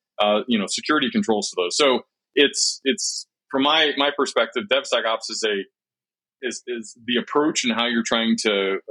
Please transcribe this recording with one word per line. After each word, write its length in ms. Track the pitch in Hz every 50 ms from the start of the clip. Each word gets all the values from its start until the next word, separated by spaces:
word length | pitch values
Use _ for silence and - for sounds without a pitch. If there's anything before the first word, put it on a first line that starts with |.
| _ _ _ -
uh, 220 | 104 104 104 107 98
you 120 | 127 120 107
know, 60 | 98
security 440 | 90 - - - - 156 151 143 120
controls 400 | - 113 101 107 110 104 98 -
to 60 | -
those. 200 | 92 90 87 -
So 300 | - 151 139 127 113 - _ _ _ _ _ -
it's, 460 | 147 143 131 - - - - - - -
it's 420 | 135 127 - - - - - - - _ _ _ -
from 140 | - 135 135
my, 280 | 143 151 160 156 147 139 139
my 120 | 143 143 143
perspective, 480 | - 139 - - 131 117 113 - 123 107 104 123
DevSecOps 560 | 139 135 - - 120 110 113 113 110 - -
is 160 | 110 101 -
a, 180 | 107 104 98 98 - _ _ _ _ _ _ _ _ _ _ _ _ _ _
is, 220 | 135 123 110 - -
is 300 | - 123 117 110 - - 123 113
the 100 | 113 123
approach 480 | 117 - - - 147 147 156 156 - -
and 100 | 123 113
how 120 | 110 117
you're 160 | 120 120 117 113
trying 340 | - - 117 113 113 113 113
to, 380 | - 110 104 98 98 95 98 95 - -